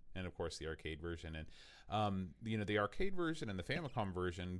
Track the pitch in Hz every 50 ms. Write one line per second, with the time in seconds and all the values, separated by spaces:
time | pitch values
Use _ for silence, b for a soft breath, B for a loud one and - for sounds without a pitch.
0 | - - - 95 90 87 - - 87 82 - - 76 78 80 - - 78 80 73
1 | 80 85 82 80 - 80 80 78 76 B B B B B B B B - 101 107
2 | 107 101 98 95 92 85 - - - 110 110 107 104 104 104 104 104 101 - -
3 | 185 196 190 180 175 160 160 - - 107 98 92 - - 131 175 165 131 - 123
4 | 104 95 87 90 90 90 85 92 87 90 92